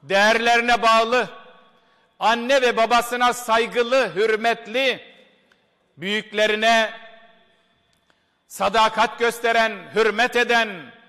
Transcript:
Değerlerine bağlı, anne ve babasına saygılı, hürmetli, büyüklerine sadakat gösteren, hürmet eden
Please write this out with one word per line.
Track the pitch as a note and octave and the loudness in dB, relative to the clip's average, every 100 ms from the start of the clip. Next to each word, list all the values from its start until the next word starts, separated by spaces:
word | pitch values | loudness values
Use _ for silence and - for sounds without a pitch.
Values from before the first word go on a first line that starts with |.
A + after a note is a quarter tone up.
Değerlerine | C#3 G3 G#3 A3+ A#3 A#3 A#3+ A#3 | 0 2 4 2 2 2 2 2
bağlı, | A3+ A3+ A3+ B3 G#3+ - - - _ _ _ _ _ _ | 4 4 2 0 -2 -10 -20 -20 _ _ _ _ _ _
anne | G3 A#3+ A#3+ C#4 | 0 0 0 2
ve | B3 A3+ | 2 0
babasına | A3+ A#3+ A#3 B3 B3 | 2 2 0 -2 -2
saygılı, | A#3 - A3+ A#3 G#3 A#3 C4 A3+ E3 | -2 -2 0 0 -2 0 0 0 -2
hürmetli, | A3 G#3+ A#3 A3+ G3+ A#3 C4+ G#3+ - - _ _ _ _ _ _ _ _ | 0 0 0 -2 -4 -2 -2 -4 -10 -20 _ _ _ _ _ _ _ _
büyüklerine | F#3 G#3+ G#3+ G#3 G#3+ G#3+ A3 A3+ G#3+ - - - - _ _ _ _ _ _ _ _ _ _ _ _ | -6 -6 -6 -2 0 0 2 2 0 -6 -20 -20 -20 _ _ _ _ _ _ _ _ _ _ _ _
sadakat | - G3 A3 A3 G#3+ A3+ A3+ | -6 -2 2 0 0 -2 0
gösteren, | A#3 A3+ A#3 A#3 A3 G3+ D#3+ D3+ | -4 -2 -2 0 0 -4 -8 0
hürmet | A3+ G#3 B3 A#3+ | 0 0 -2 0
eden | A#3 A#3+ A3 F#3 C3 - | 0 0 0 -6 -18 -20